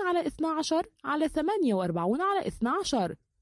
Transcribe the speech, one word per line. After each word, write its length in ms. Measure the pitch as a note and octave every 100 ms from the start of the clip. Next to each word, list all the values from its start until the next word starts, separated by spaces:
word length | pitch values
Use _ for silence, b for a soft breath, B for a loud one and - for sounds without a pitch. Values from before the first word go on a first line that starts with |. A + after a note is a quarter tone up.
| F#4
على 200 | F4 D#4+
اثنا 220 | - D#4+
عشر 380 | D#4 D4+ D#4+ F#4+ _
على 240 | - D4+ D#4
ثمانية 460 | D#4 D#4+ G#4+ C#4
وأربعون 460 | F#3+ F3+ E3+ F3 C4
على 260 | F#4+ G4 -
اثنا 240 | - A#3
عشر 460 | E4+ G4 B3 F3 - _ _